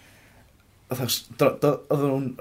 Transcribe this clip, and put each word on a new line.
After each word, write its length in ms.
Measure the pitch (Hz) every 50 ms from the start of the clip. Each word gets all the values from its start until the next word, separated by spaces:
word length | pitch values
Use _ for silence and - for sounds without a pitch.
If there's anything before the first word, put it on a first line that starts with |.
| - - - - _ - _ - - _ _ _ _ _ _ _ _ _
fatha, 160 | 127 123 127 110
s-, 140 | - - - - - -
do-, 140 | 147 131 - - -
do-, 140 | 143 143 - - -
oedden 240 | 151 143 143 143
nhw'n, 140 | 135 139 139 123 127 -